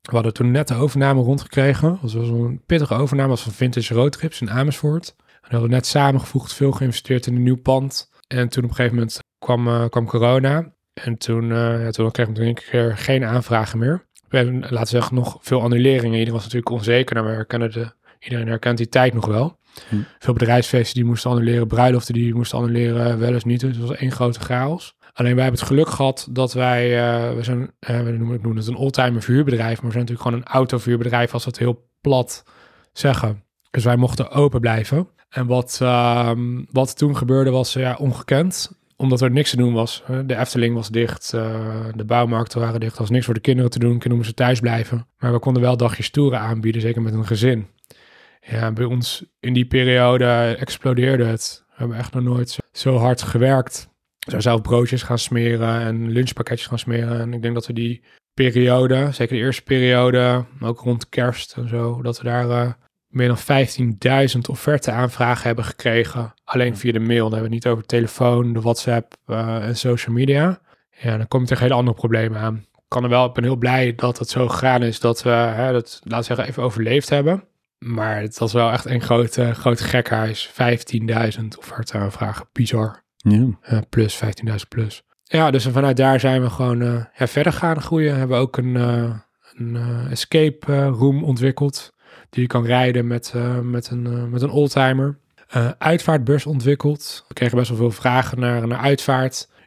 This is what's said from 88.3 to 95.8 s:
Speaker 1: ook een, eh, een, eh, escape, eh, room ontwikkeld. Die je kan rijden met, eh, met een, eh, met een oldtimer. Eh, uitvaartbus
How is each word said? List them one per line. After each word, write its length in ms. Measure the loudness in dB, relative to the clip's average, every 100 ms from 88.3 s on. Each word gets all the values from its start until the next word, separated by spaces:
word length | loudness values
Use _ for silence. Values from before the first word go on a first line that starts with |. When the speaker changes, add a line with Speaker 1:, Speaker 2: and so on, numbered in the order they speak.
| 2
Speaker 1:
ook 200 | 0 -2
een, 180 | -2 0
eh, 400 | 0 0 -2 -6 -12 _ _ -10
een, 200 | -6 -4
eh, 360 | -4 -4 -4
escape, 600 | -6 0 2 2 0 -2
eh, 140 | 0 2
room 360 | 2 2 2
ontwikkeld. 680 | 0 0 0 0 -2 -4 -14 _ _ -20 -10
Die 120 | -2
je 60 | 0
kan 180 | 0 2
rijden 420 | 2 2 0 -2
met, 240 | -4 -4 -4
eh, 240 | -4 -4
met 300 | -4 -6 -6
een, 160 | -6 -4
eh, 180 | -4
met 180 | -4 -2
een 80 | -2
oldtimer. 680 | 2 2 2 2 2 0 -4 _ _ _
Eh, 220 | -2 -2
uitvaartbus 680 | 0